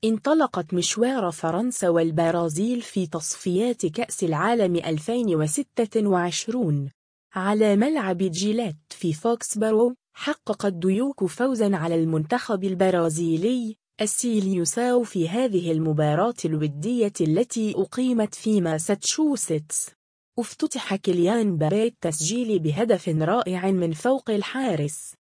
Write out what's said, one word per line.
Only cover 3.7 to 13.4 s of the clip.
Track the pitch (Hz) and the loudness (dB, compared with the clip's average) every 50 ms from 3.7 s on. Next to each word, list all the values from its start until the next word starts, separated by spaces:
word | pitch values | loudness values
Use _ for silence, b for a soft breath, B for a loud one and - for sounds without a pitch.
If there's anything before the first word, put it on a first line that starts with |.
| 240 - - | -2 -2 -2
كأس | 170 156 - 240 - - - - | -4 -2 -4 -6 -6 -4 -4 -2
العالم | 170 160 147 170 208 240 240 208 185 175 | -2 0 0 0 0 2 2 2 2 2
ألفين | 170 160 - 165 151 151 - 226 247 240 214 170 | 0 0 -2 -4 -4 -2 -4 -2 -2 0 0 2
وستة | 156 156 156 151 - 277 _ _ - 233 214 - 226 214 208 | 2 2 0 0 -4 -6 _ _ -2 -2 0 0 0 2 2
وعشرون. | 190 180 175 175 170 - - - 220 254 240 170 151 143 139 139 - _ _ _ _ _ _ _ _ | 2 2 2 0 -2 -4 -6 -4 -2 -2 0 0 0 0 -2 -6 -10 _ _ _ _ _ _ _ _
على | 190 185 196 208 214 220 214 202 | -4 0 0 2 4 4 4 4
ملعب | 202 226 285 320 302 214 190 185 175 | 4 4 2 2 0 0 -2 -2 0
جيلات | 190 190 165 170 190 208 214 226 240 202 151 - _ _ | -2 -2 -2 -2 -2 0 0 0 -2 -4 -6 -8 _ _
في | - - - 175 156 | -16 -6 -4 -2 -2
فوكسبرو، | 156 - 233 233 233 - - - 214 220 220 220 214 233 240 254 _ _ _ _ | 0 0 0 0 0 -2 -6 -4 -2 0 2 4 4 4 4 2 _ _ _ _
حقق | - - - 302 - _ - 214 - - | -8 -4 -4 -4 -4 _ -6 -6 -2 -2
الديوك | 202 190 170 165 190 190 202 247 277 277 - 196 | -2 -2 0 0 2 2 2 2 -2 -2 -2 -2
فوزًا | 180 - - 240 269 262 220 220 202 196 | -4 -2 0 0 0 2 2 2 2 2
على | 175 151 170 170 | 0 0 0 2
المنتخب | 165 160 160 160 160 156 151 - 247 - - 220 190 185 | 2 2 2 2 0 0 0 -2 -4 -2 -2 -4 -2 -2
البرازيلي، | 196 190 175 190 185 185 175 170 165 156 156 170 165 160 160 | -2 0 2 2 2 4 2 2 2 0 0 0 0 0 0